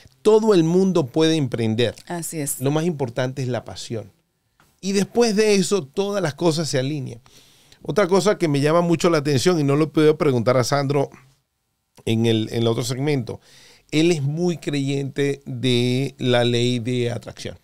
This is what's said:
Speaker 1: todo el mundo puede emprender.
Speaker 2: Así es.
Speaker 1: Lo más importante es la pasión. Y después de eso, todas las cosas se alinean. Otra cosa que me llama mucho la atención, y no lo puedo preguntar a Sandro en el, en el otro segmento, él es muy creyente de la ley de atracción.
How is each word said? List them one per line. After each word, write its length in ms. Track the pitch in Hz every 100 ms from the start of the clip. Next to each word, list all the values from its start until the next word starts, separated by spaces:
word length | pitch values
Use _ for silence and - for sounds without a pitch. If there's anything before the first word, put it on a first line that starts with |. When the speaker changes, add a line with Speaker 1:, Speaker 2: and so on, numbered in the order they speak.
| - _
Speaker 1:
todo 320 | 208 220 220 190
el 80 |
mundo 420 | 160 180 190 175 131
puede 300 | 156 160 160
emprender. 580 | 131 117 113 110 110 - -
Speaker 2:
Así 320 | 175 160 160
es. 200 | 139 -
Speaker 1:
Lo 120 | 135
más 140 | 156 170
importante 580 | 147 135 123 131 135
es 40 | 127
la 140 | 113 -
pasión. 460 | 98 - 113 101 _ _ _ _ _ _ _
Y 100 | 185
después 460 | 196 196 233 233 202
de 180 | 214 196
eso, 300 | 170 202 135
todas 360 | - 196 202
las 120 | 165
cosas 340 | - 175 151 151
se 100 | 131
alinean. 440 | 131 151 123 113 - - _ _ _ _
Otra 220 | - 151 180
cosa 320 | 190 180 -
que 120 | 165
me 100 | 143
llama 220 | 147 170
mucho 280 | 175 165 175
la 100 | 160
atención, 380 | 143 135 180 170
y 60 |
no 140 | 139 143
lo 160 | 156
puedo 240 | 165 151 151
preguntar 400 | 156 123 110 127
a 80 | -
Sandro 440 | 143 139 139 135 - _ _ _ _ _ _ _ _ -
en 200 | 113 117
el, 240 | 110 110
en 120 | 117
el 40 | 117
otro 160 | 117
segmento, 560 | 120 127 147 143 107 - _ - - _ _
él 200 | 147 165
es 100 | 165
muy 360 | 139 156 175 165
creyente 840 | - 143 135 139 139 143 139 139 -
de 680 | 123 127 120 123 127 139 -
la 260 | 127 120
ley 360 | 120 120 123 123
de 320 | 113 123 117
atracción. 460 | 117 98 - 95 95